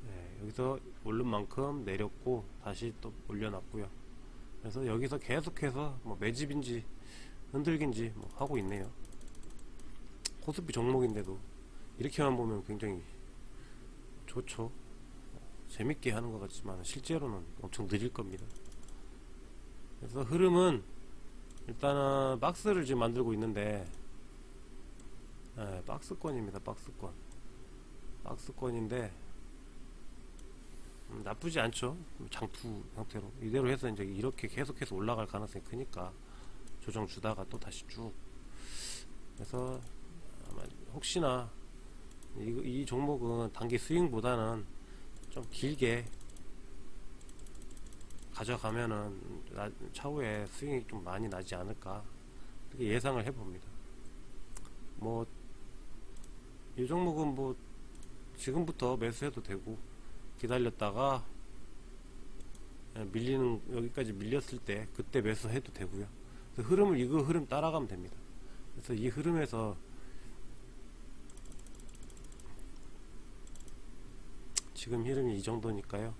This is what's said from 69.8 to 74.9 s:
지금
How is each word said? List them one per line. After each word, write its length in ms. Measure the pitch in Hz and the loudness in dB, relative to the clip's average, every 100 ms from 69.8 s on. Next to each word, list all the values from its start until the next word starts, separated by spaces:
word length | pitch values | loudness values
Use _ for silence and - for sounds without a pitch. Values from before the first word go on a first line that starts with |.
| - - - - - - - - - - - - - - - - - - - - - - - - - - - - - - - - - - - - - - - - - - - - - - - - - | -6 -6 -4 -4 -4 -4 -4 -6 -8 -10 -10 -10 -8 -8 -8 -8 -6 -6 -6 -8 -8 -8 -10 -8 -10 -8 -6 -4 -4 -6 -6 -8 -8 -8 -8 -10 -8 -6 -6 -6 -6 -6 -6 -6 -6 -6 -2 -2 -2
지금 320 | - 113 | -6 0